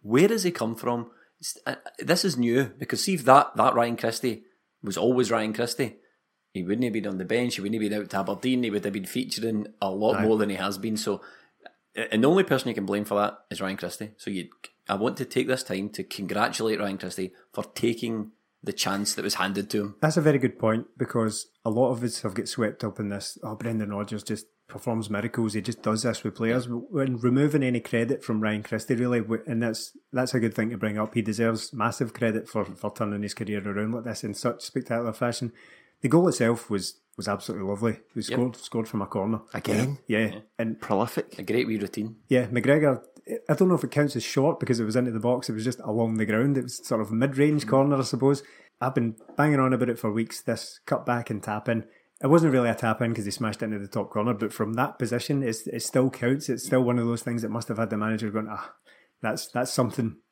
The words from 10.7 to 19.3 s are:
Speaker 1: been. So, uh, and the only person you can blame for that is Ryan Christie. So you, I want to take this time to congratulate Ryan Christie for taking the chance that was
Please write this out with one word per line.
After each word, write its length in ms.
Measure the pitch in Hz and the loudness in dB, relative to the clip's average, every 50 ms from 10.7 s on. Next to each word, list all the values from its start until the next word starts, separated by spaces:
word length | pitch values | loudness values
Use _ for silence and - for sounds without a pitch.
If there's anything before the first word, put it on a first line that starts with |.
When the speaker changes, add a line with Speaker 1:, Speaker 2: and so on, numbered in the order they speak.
| 98 | -4
Speaker 1:
been. 200 | 95 107 113 110 | -4 -4 -4 -4
So, 240 | 107 - 110 98 95 - - - - _ _ _ _ _ - _ _ _ _ _ | -2 -2 -2 -4 -4 -6 -18 -20 -20 _ _ _ _ _ -20 _ _ _ _ _
uh, 80 | 113 113 - | -6 -4 0
and 120 | 113 110 120 | 2 6 6
the 40 | 143 | 6
only 140 | 175 196 185 | 6 6 4
person 260 | 180 139 127 - 127 | 4 2 0 2 -2
you 60 | 110 | -4
can 100 | 107 98 | -4 -2
blame 200 | 95 101 104 104 | -2 -2 -2 0
for 100 | - 101 101 | 0 2 2
that 180 | 104 101 - - _ _ | 2 2 0 -8 _ _
is 100 | - - | -8 -4
Ryan 160 | 98 95 95 | -4 -4 -4
Christie. 340 | - - - - - 107 107 110 | -4 -6 -8 -8 -10 -12 -14 -14
So 140 | _ - - | _ -10 -6
you, 180 | 98 92 85 - - _ - - _ _ _ - | -6 -6 -8 -10 -14 _ -20 -20 _ _ _ -4
I 60 | 98 | -2
want 220 | 98 107 127 101 | 0 0 -2 -2
to 80 | - 127 | -4 -8
take 220 | - - 127 123 | -2 0 0 0
this 160 | 117 131 127 - | 0 -2 -2 -2
time 260 | - 92 95 101 104 | -4 -4 -4 -4 -6
to 140 | - - 92 | -8 -10 -10
congratulate 760 | - - - 98 90 98 104 113 123 - - 113 110 110 - | -10 -8 -8 -6 -4 0 0 0 0 0 -2 -2 0 0 0
Ryan 180 | 104 98 98 | -2 -4 -4
Christie 360 | 95 - 92 - - 92 92 - - _ _ - | -6 -8 -8 -6 -6 -6 -6 -8 -16 _ _ -8
for 100 | 104 - | -8 -8
taking 680 | - _ - - 120 117 117 123 117 113 110 104 - _ _ _ _ _ _ - | -6 _ 0 0 0 0 0 -4 -4 -4 -4 -6 -8 _ _ _ _ _ _ -10
the 100 | 101 98 | -8 -4
chance 400 | - - 92 98 101 104 - - | -2 -2 0 0 0 -2 -2 -4
that 100 | - - | -2 -4
was 120 | 101 | -4